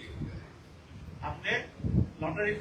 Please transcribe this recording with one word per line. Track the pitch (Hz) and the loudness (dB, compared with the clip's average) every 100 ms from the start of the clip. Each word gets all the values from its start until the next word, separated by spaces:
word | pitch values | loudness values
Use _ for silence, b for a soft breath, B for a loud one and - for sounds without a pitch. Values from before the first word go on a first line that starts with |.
নেই, | - - - - - - - - - - - - 151 | -8 -6 -4 -6 -8 -14 -18 -18 -16 -12 -10 -6 -6
আপনি | - 202 240 - - - - - - | -2 2 2 0 -2 4 6 6 2
লটারি | 156 165 208 208 | 0 2 2 4